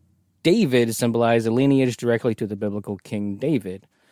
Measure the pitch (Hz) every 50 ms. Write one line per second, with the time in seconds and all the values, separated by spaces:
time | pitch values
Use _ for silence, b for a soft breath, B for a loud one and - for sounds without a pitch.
0 | _ _ _ _ _ _ _ _ - 160 190 233 208 139 123 123 120 113 113 -
1 | 123 117 113 117 117 117 117 117 110 113 113 123 135 139 139 135 131 123 113 -
2 | 120 120 117 113 - 123 110 - 117 98 104 98 110 104 101 104 101 104 101 95
3 | - - 113 104 104 101 98 98 123 151 160 117 92 95 92 98 - _ _ _
4 | _ _